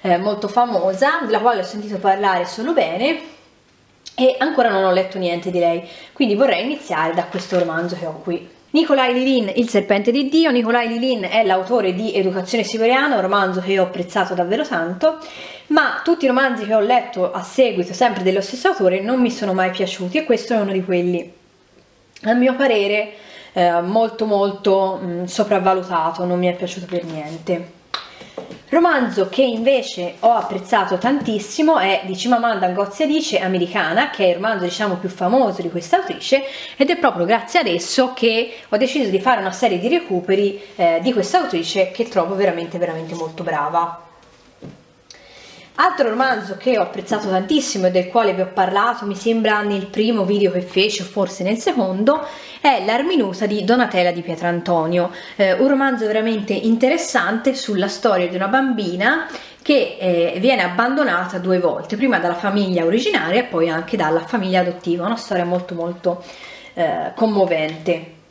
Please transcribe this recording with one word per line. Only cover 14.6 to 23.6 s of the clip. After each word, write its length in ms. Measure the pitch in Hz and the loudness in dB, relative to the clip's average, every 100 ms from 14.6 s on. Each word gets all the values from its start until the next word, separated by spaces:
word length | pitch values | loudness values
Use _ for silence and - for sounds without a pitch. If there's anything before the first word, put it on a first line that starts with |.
| 294 | -2
tanto, 520 | 170 165 185 311 320 - - - - - | -4 -4 0 0 0 -12 -16 -16 -18 -2
ma 320 | 302 269 - | 2 2 -2
tutti 200 | - 339 | 0 2
i 40 | 269 | 2
romanzi 380 | 247 269 226 208 | 2 2 0 0
che 80 | |
ho 60 | 220 | 2
letto 520 | 202 247 - 190 180 | 4 2 0 -4 -2
a 100 | 165 | -4
seguito, 520 | 180 - 247 185 180 | -8 2 2 2 -4
sempre 280 | 185 247 190 | 0 0 2
dello 180 | 185 190 | 0 0
stesso 280 | 196 254 381 | -2 -2 -2
autore, 320 | 381 185 185 | 2 2 2
non 200 | 202 262 | -2 2
mi 100 | 247 | 0
sono 240 | 240 202 | 0 -4
mai 160 | 185 185 | 0 0
piaciuti 480 | 180 185 - 180 294 | 0 -4 -4 -4 -4
e 60 | |
questo 280 | 311 226 - | 0 0 0
è 60 | 226 | -2
uno 140 | 202 | 0
di 120 | 190 | -2
quelli, 480 | 185 180 180 175 170 - _ _ _ _ _ _ _ - | 0 0 0 -2 -4 -16 _ _ _ _ _ _ _ -10
a 100 | 214 | 0
mio 220 | 240 254 254 | 4 4 4
parere, 560 | 277 220 202 208 214 - - - - | 2 2 2 0 -2 -8 -20 -20 -10
eh, 260 | - | 2